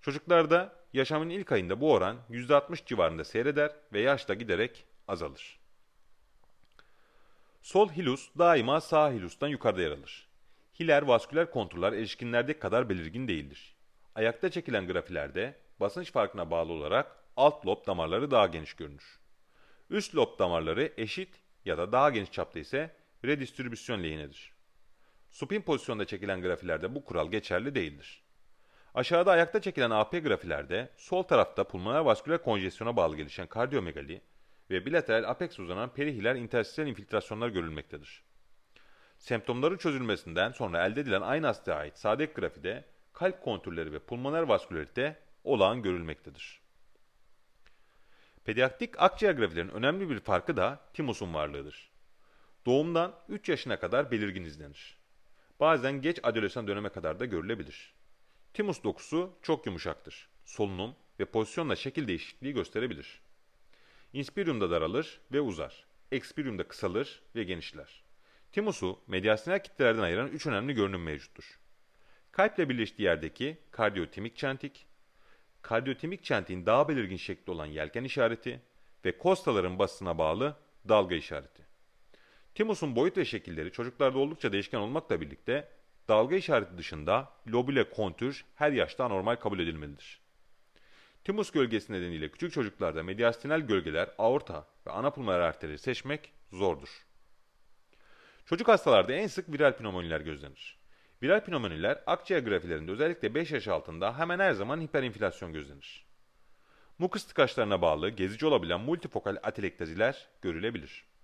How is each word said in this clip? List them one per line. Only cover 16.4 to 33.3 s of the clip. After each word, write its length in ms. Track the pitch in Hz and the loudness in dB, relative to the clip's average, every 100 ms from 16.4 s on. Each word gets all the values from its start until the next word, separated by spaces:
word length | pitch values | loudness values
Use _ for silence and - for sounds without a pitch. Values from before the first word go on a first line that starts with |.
| 82 | -2
bağlı 220 | 85 82 | -2 -2
olarak 440 | 82 76 107 147 - - - | -4 0 0 0 -8 -14 4
alt 300 | 143 147 92 | 4 4 -2
lob 200 | 104 - | -2 -2
damarları 440 | 90 80 95 143 | -2 0 0 4
daha 160 | 127 98 | 4 4
geniş 280 | 80 76 | 2 -10
görünür. 460 | - 76 71 - - - - _ _ - - _ | -12 -14 -14 -20 -20 -20 -20 _ _ -20 -20 _
Üst 260 | 202 - 156 | -4 -2 2
lob 220 | 117 - | 2 4
damarları 540 | 92 85 80 85 156 - | 2 2 2 0 -2 -4
eşit 440 | 110 - 185 - _ _ | -6 -6 -10 -14 _ _
ya 140 | - 80 | -4 -2
da 140 | 90 | 2
daha 180 | 123 147 | 4 4
geniş 220 | 120 98 | 2 -4
çapta 260 | - 85 82 | -6 -8 -8
ise 380 | 78 135 160 - _ _ | -6 -6 -6 -12 _ _
redistribüsyon 760 | 123 147 127 - 127 113 - 113 | -4 -2 -4 -8 -10 -8 -6 -4
lehinedir. 520 | 82 78 73 71 - - _ _ - - _ _ - | -4 -6 -10 -14 -20 -20 _ _ -20 -20 _ _ -20
Supin 320 | - 143 208 | -12 -4 -4
pozisyonda 420 | 185 143 - 113 | 0 -2 0 -4
çekilen 380 | 98 98 101 92 | -4 -4 -4 -2
grafilerde 520 | 90 85 92 80 90 | 0 -2 -2 -2 -2
bu 100 | 139 | -6
kural 260 | - 90 78 | -6 -2 -2
geçerli 440 | 104 - 90 123 | -2 -2 -2 0
değildir. 480 | 135 80 71 - - _ _ - - _ _ - | -2 -4 -8 -20 -20 _ _ -20 -20 _ _ -8
Aşağıda 380 | - 127 170 180 | -4 2 4 6
ayakta 280 | 175 170 214 | 6 6 2
çekilen 300 | 196 175 120 | -2 0 2
A 200 | 110 107 | 4 2
P 100 | 175 | 0
grafilerde 720 | 156 98 90 73 73 92 127 - | 0 0 0 -6 -2 -4 -6 -14
sol 260 | - 185 | -4 -2
tarafta 420 | 185 135 95 - | 4 4 4 2
pulmoner 360 | 98 95 92 139 | -4 -2 0 2
vasküler 420 | 156 110 - 165 | 4 2 2 -2
konjesyona 540 | 123 107 95 - 113 120 | 2 0 0 -4 -4 2
bağlı 200 | 82 78 | 2 0
gelişen 300 | 76 | -8